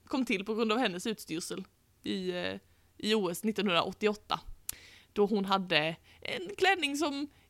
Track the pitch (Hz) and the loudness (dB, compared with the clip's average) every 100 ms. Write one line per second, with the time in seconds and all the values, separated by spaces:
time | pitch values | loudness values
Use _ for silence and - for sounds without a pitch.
0 | - 262 240 196 202 220 220 220 226 175 | -4 -2 0 0 0 0 2 2 0 0
1 | 233 208 - 156 - 185 190 _ _ _ | -4 -4 -6 -6 -6 -8 -12 _ _ _
2 | - 202 185 180 185 196 _ _ _ - | -6 -4 -4 -4 -6 -8 _ _ _ -6
3 | 214 220 180 175 214 208 202 165 - - | 0 2 2 -2 -2 0 2 2 0 0
4 | 208 208 - - - - - - - - | 0 0 -2 -4 -4 -14 -12 -14 -14 -20
5 | - - 202 208 196 190 180 156 160 165 | -6 2 2 2 2 0 2 2 2 -4
6 | - - - - 359 403 370 381 285 285 | -12 -14 -8 -8 -6 2 4 4 0 0
7 | 302 277 294 - | 0 -2 -6 -10